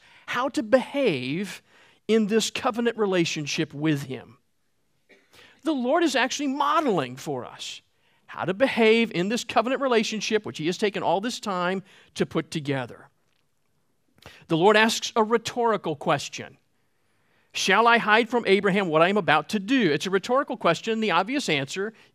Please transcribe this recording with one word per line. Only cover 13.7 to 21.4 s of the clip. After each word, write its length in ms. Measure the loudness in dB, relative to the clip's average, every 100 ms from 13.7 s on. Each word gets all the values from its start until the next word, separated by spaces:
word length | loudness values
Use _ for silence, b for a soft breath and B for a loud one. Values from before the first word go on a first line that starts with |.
| _ _ _ _ _ B B B
The 100 | 2
Lord 180 | 6 6
asks 380 | 4 2 -4 0
a 80 |
rhetorical 720 | 2 0 -2 -2 0 0 -4 -6
question. 640 | -2 -2 -2 -12 -16 -18 _ _ _ _ _ _ _ _ _
"Shall 340 | -4 2 4 6
I 140 | 4
hide 300 | 4 4 4
from 160 | 0 2
Abraham 400 | 2 4 2 2
what 160 | 4
I 60 | 4
am 80 | 4
about 320 | 4 2 2
to 100 | -4
do?" 320 | 0 2 2
It's 160 | 0 0
a 20 |
rhetorical 480 | -4 0 -2 -2 -2
question, 360 | 0 0 -2
and 100 | -2
the 80 | 0
obvious 380 | 0 0 -2